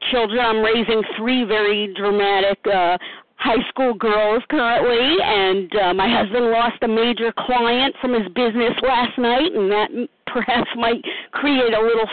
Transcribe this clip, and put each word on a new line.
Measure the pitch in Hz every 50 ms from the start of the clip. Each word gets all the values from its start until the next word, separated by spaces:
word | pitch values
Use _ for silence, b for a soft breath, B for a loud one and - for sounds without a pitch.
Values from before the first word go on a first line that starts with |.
| - -
children, | 254 247 226 208 214 247
I'm | 240 226 220 220
raising | 214 214 220 233 220 220 226 220 208 - -
three | 214 220 247 254 254 240
very | 190 220 214 208 208 214 208 208 202 185
dramatic, | 185 196 208 202 202 202 196 202 196 196 196 202 - -
uh, | 208 202 185 175 170 180 175 B B B B B _ _
high | - - 269 226 247 - -
school | - - 262 254 226
girls | 185 - 220 208 214 214 208 214 247 - -
currently, | 302 302 247 233 240 - - 247 240 233 247 277 320 381 -
and, | - 214 202 190 185 190 196 190 165 -
uh, | 208 196 180 180
my | 190 190
husband | 233 233 196 - 190 208 247 240 226
lost | 226 226 233 240 - - -
a |
major | 226 220 220 226 240 240 226 226 233 214 -
client | - - 247 240 233 240 240 247 269 277 - -
from | - 254 247
his | 226 202 185 170
business | 240 247 233 214 240 233 233 - - -
last | 254 254 240 247 233 -
night, | - 247 233 240 254 302 359
and | - 220 196 190
that | 208 208 214 -
m-, | - 233 240 - - _ _
perhaps | - - 247 214 - 240 240 - - -
might | 240 226 226 233 - - B B B B B
create | - - 175 285 285 254 247 233 220
a | 214
little | 220 233 233 226 220 214